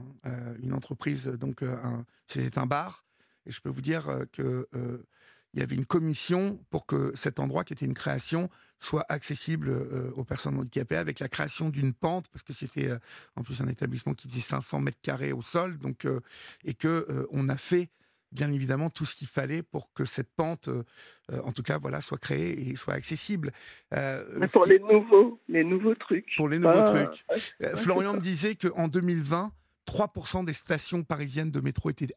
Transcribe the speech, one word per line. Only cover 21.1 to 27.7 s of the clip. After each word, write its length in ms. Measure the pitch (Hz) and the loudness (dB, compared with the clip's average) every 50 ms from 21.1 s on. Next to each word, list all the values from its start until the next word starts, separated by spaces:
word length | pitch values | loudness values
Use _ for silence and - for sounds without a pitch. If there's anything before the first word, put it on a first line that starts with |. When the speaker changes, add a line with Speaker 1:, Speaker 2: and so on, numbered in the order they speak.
| - _ _ - 131 | -20 _ _ -8 -8
Speaker 1:
euh, 80 | 127 127 | -6 -6
en 80 | 127 123 | -6 -6
tout 100 | - 120 | -6 -2
cas, 160 | - 147 151 | -2 -2 -2
voilà, 220 | 139 135 131 147 | -2 -4 -6 -4
soit 180 | 147 - 143 139 | -6 -6 -8 -8
créée 500 | - - 143 143 165 175 170 - 127 127 | -4 -4 -2 -2 -2 -2 -4 -4 -6 -6
et 80 | 135 | -6
soit 160 | 131 - - - | -6 -6 -4 -4
accessible. 580 | 139 131 - 165 143 - - 208 175 151 135 - - - - - - _ - - | -4 -4 -6 -6 -6 -4 -4 -4 -4 -4 -6 -8 -10 -20 -20 -20 -20 _ -6 -4
Euh, 300 | - 139 135 135 - - - - | -2 -2 -2 -4 -6 -8 -6 -2
Speaker 2:
Mais 120 | 143 180 180 | 0 2 8
Speaker 1:
ce 40 | - | 8
Speaker 2:
pour 120 | 214 180 | 8 10
Speaker 1:
qui 60 | 185 | 12
Speaker 2:
les 80 | 190 196 | 10 10
nouveaux, 600 | 196 214 214 214 208 226 214 196 220 240 233 - _ - | 10 8 6 6 8 10 10 10 10 10 6 -6 _ 0
les 160 | 165 165 160 | 2 2 4
nouveaux 300 | 170 185 185 208 220 226 | 4 4 4 4 4 2
trucs. 400 | - - - 190 175 - - - | 2 0 0 0 0 0 -4 -2
Speaker 1:
Pour 120 | - 151 147 | 0 0 2
les 100 | 151 170 | 2 6
nouveaux 160 | 175 165 170 | 8 8 10
Speaker 2:
Pas 80 | 190 220 | 10 8
Speaker 1:
trucs. 420 | 208 208 147 147 - - - - - | 8 6 6 4 2 -2 -8 -4 -2
Speaker 2:
ouais, 60 | - 220 - - - - - | -2 -2 -2 -6 -10 -4 -4
Speaker 1:
Euh, 80 | - | -2